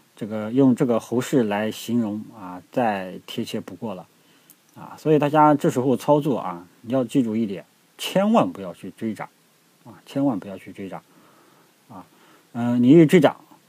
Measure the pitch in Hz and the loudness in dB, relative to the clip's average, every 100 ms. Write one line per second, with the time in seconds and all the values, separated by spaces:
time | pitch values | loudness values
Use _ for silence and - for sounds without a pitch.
0 | _ - 104 107 107 127 135 117 131 110 | _ -14 -10 -8 -4 2 4 4 2 0
1 | - 120 131 143 107 101 110 - - 120 | -2 -4 0 0 0 -2 -4 -8 -4 -2
2 | 107 104 107 - 90 90 - - 113 98 | -2 -6 -12 -18 -16 -16 -8 -4 -2 -2
3 | 92 98 - - 110 113 90 90 113 92 | -6 -14 -14 -10 -8 -8 -10 -12 -12 -12
4 | 85 _ _ _ _ - _ - - - | -16 _ _ _ _ -20 _ -20 -20 -6
5 | 151 151 147 151 151 147 165 131 131 120 | 2 2 4 4 6 4 2 0 0 0
6 | - 202 160 104 92 87 87 _ 110 131 | 2 2 2 -4 -6 -12 -16 _ -6 -4
7 | 117 143 117 110 110 90 - _ _ - | -2 -2 0 -2 -4 -6 -14 _ _ -14
8 | - 185 202 226 101 87 95 85 95 - | -4 -2 2 2 0 -4 -12 -14 -16 -10
9 | 113 104 - _ _ _ _ _ - 104 | -8 -8 -12 _ _ _ _ _ -20 -20
10 | - 139 139 101 101 95 - 92 98 90 | -10 -2 -2 -2 -8 -14 -16 -14 -14 -14
11 | _ _ _ _ _ _ _ _ _ 101 | _ _ _ _ _ _ _ _ _ -20
12 | 87 _ _ _ _ 120 120 123 123 165 | -20 _ _ _ _ -6 -2 4 8 8
13 | 156 180 131 - _ _ | 8 6 4 0 _ _